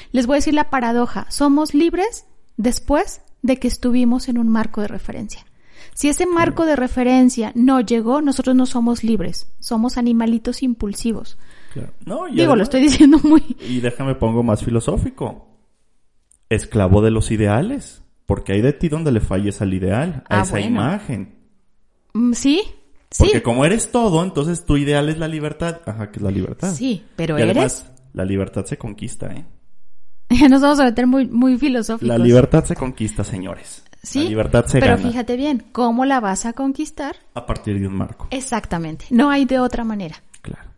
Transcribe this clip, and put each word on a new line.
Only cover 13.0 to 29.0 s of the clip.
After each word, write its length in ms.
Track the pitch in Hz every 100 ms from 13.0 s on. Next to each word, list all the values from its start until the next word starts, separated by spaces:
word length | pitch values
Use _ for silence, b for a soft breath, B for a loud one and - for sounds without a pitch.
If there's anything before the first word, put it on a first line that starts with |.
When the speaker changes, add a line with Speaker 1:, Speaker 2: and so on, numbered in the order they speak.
| 294 302
Speaker 1:
muy 320 | 302 311 - -
Speaker 2:
Y 200 | - 123
déjame 340 | 120 117 135
pongo 280 | 131 113 113
más 180 | 120 107
filosófico. 840 | 110 117 127 - - - 123 - - _ _ _ _ _ _ _ _ _ -
Esclavo 540 | 90 - 110 92 98
de 80 | 110
los 200 | 110 -
ideales. 720 | 110 104 107 190 277 - - - _ -
Porque 260 | 98 -
hay 80 | 98
de 120 | 123
ti 140 | 147 170
donde 220 | 151 160
le 100 | 113
falles 420 | - 98 101 98
al 100 | 98
ideal, 500 | 92 92 104 165 143 -
a 120 | 202
Speaker 1:
Ah, 20 |
Speaker 2:
esa 100 | 185
Speaker 1:
bueno. 140 | 147 208
Speaker 2:
imagen. 680 | 240 135 208 - 107 95 - _ _ _ _ _ _ _
Speaker 1:
Mm, 200 | 214 240
sí, 260 | 233 277 311 440 - _ - _ -
Speaker 2:
Porque 200 | 370 427
Speaker 1:
sí. 20 |
Speaker 2:
como 220 | - 120
eres 260 | 151 226 -
todo, 320 | 247 226 160
entonces 440 | 185 151 151 170 -
tu 100 | 147
ideal 320 | 143 147 147
es 80 | 160
la 120 | 156
libertad. 520 | 156 151 151 170 165 -
Ajá, 240 | 107 101
¿qué 80 | 107
es 40 |
la 80 | 101
libertad? 440 | 98 92 - 185
Speaker 1:
Sí, 300 | 160 262 208 - -
pero 220 | 165 151
Speaker 2:
Y 40 |
Speaker 1:
eres 140 | 170 220
Speaker 2:
además, 360 | - - - - -
la 120 | - 95
libertad 400 | 98 95 - 95
se 100 | 147
conquista, 520 | 113 104